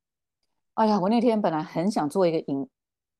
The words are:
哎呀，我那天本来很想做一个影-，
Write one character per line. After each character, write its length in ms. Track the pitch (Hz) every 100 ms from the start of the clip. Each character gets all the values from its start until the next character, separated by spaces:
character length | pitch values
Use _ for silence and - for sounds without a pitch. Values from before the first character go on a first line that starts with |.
| _ _ _ _ _ _ _
哎 120 | - 220
呀， 120 | 208
我 120 | 180
那 100 | 233
天 200 | 233 220
本 100 | 202
来 100 | 156
很 280 | - - 185
想 180 | - 147
做 180 | 196 175
一 60 |
个 80 | 160
影-， 260 | - 139 139 _ _ _ _